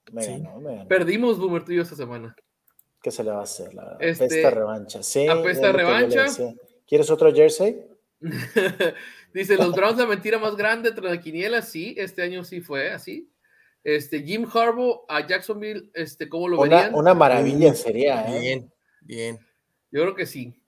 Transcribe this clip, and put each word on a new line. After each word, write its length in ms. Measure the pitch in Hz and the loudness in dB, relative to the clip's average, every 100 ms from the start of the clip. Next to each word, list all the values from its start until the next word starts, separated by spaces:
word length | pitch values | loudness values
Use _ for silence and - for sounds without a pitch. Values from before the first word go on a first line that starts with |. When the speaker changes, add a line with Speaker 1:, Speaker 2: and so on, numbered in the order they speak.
| _ | _
Speaker 1:
Me 120 | 113 | -10
Speaker 2:
Sí. 80 | 110 | -10
Speaker 1:
ganó, 280 | 135 160 123 | -10 -12 -12
me 160 | 147 107 | -12 -12
ganó. 120 | - | 0
Speaker 3:
Perdimos, 500 | 185 170 214 240 190 | 0 0 0 0 0
Boomer, 240 | 185 170 | -2 -4
tú 80 | 170 | -2
y 40 | 175 | -4
yo 60 | |
esta 120 | 170 147 | -4 -8
semana. 400 | 120 120 113 - _ _ _ _ _ _ | -12 -12 -14 -20 _ _ _ _ _ _
Speaker 1:
¿Qué 100 | 127 | -8
se 120 | - | -6
le 80 | 107 | -6
va 80 | 104 | -6
a 40 | |
hacer? 300 | 101 - 92 | -8 -12 -14
La 220 | - - - | -16 -18 -6
Speaker 3:
Este, 240 | 165 165 165 | -4 0 0
Speaker 1:
apesta 240 | 160 147 | 4 4
revancha, 520 | 113 107 110 104 107 | 2 -2 -4 -10 -12
sí, 220 | - 139 151 | -4 0 2
Speaker 3:
apesta 400 | 165 165 175 196 | 2 0 2 2
Speaker 1:
es 60 | |
lo 40 | 185 | 4
que 40 | |
yo 60 | 175 | 2
le 60 | 226 | 2
Speaker 3:
revancha. 240 | 240 247 | 2 2
Speaker 1:
decía. 300 | 277 277 247 - - _ - | 2 0 -8 -8 -20 _ 0
¿Quieres 240 | 147 151 | 2 4
otro 240 | 156 160 | 6 6
jersey? 520 | 143 151 156 202 247 - _ _ _ | 8 6 6 0 -2 -14 _ _ _
Speaker 3:
<laughs> 760 | 165 - 123 220 190 - 170 - - - _ | -10 -8 -4 0 0 0 -2 -2 -18 -20 _
Dice, 220 | 185 190 190 | -8 0 4
"Los 180 | 180 | 4
Browns, 240 | 185 208 233 | 4 2 2
la 60 | 233 | 0
mentira 320 | 196 214 220 | -2 -2 -2
más 160 | 214 208 | -2 -2
grande 340 | 214 233 226 | -2 0 -2
tras 200 | 226 185 | -4 -6
la 100 | 170 | -6
quiniela". 400 | 160 165 208 233 | -8 -8 -4 -4
Sí, 340 | 220 160 202 - | -4 -10 -10 -10
este 240 | 190 185 | -10 -6
año 200 | 180 180 | -8 -8
sí 160 | 175 180 | -12 -14
fue 300 | 170 139 160 | -8 -6 -6
así. 400 | 170 - 277 - _ _ _ _ _ | -8 -12 -16 -16 _ _ _ _ _
Este, 400 | 151 147 - 151 | -2 -2 -2 -8
Jim 220 | 143 220 233 | -6 -6 -2
Harbaugh 540 | 226 233 233 247 233 - | 0 0 0 -2 -2 -4
a 180 | 151 180 | -6 -4
Jacksonville, 640 | 185 190 208 214 208 208 | -6 -4 -10 -8 -12 -12
este, 340 | 165 156 - 151 | -10 -10 -10 -8
¿cómo 220 | 165 180 | -6 -2
lo 100 | 165 | 2
Speaker 1:
Una, 160 | 143 170 | 6 6
Speaker 3:
verían? 180 | 220 151 | 6 2
Speaker 1:
una 180 | 165 | 4
maravilla 440 | 175 143 123 139 143 | 6 6 6 2 6
Speaker 2:
Bien, 180 | 160 123 | 6 6
Speaker 1:
sería, 600 | 117 110 143 123 113 120 | -2 0 2 0 -2 -4
¿eh? 40 | |
Speaker 2:
bien, 320 | 127 131 - _ _ _ | -4 -6 -8 _ _ _
bien. 380 | 156 117 117 113 _ _ _ _ _ | -16 -10 -8 -10 _ _ _ _ _
Speaker 3:
Yo 100 | 139 | -2
creo 140 | 180 190 | -2 -2
que 100 | 165 | -10
sí. 280 | 143 120 - | -10 -14 -18